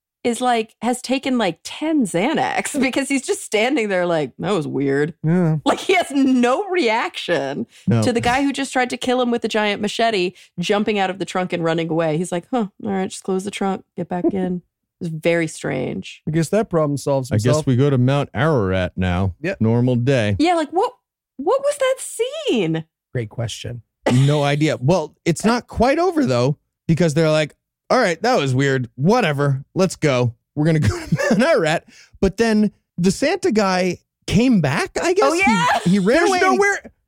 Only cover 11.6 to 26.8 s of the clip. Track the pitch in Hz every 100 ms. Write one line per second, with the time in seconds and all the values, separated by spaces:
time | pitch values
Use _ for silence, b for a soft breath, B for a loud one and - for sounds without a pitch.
11.6 | 165 165 165 165 160 151 180 175 - 254
12.6 | 196 - 208 196 190 - - 190 196 -
13.6 | 196 185 - - 170 180 - 196 185 180
14.6 | - _ _ - 170 160 170 170 160 -
15.6 | - 143 135 196 - - - 160 156 208
16.6 | 220 165 151 143 143 135 127 107 117 156
17.6 | 143 123 143 131 127 143 135 101 151 139
18.6 | 95 95 90 - 92 90 98 - 165 -
19.6 | 110 120 123 123 123 131 104 92 330 339
20.6 | 302 330 494 - _ _ _ - 302 554
21.6 | 554 587 523 523 - - 508 622 554 247
22.6 | 165 160 160 _ _ 127 110 - 110 -
23.6 | - 120 - _ - 127 139 147 143 147
24.6 | 151 117 127 180 156 _ 170 160 214 240
25.6 | - - 240 311 370 320 240 123 127 -
26.6 | _ _